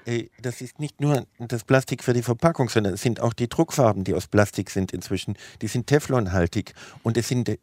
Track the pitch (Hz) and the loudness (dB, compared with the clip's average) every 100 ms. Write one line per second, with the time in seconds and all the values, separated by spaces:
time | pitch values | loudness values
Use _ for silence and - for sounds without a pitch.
0 | - 120 - _ 123 117 123 - 151 - | -6 -4 -6 _ -8 -8 -12 -10 -10 -2
1 | 143 139 - - 117 120 - 131 - 127 | 2 2 -2 -12 -6 -6 2 2 2 -4
2 | - 120 117 120 165 165 120 113 101 92 | 0 0 0 2 2 2 0 2 0 0
3 | 120 107 117 - 120 - 165 - 117 98 | -2 0 -2 -2 -4 0 0 4 4 4
4 | 95 87 - 104 104 - 95 98 95 87 | 0 -2 2 2 2 0 -6 -4 -4 -6
5 | - 95 - 104 - - 107 127 110 147 | -6 -6 -6 -10 -12 -10 -6 -4 2 2
6 | - 127 98 92 85 107 - - - - | 2 0 0 2 0 0 -6 -12 -20 -8
7 | 113 113 113 123 117 107 | -2 -2 0 -2 -2 -6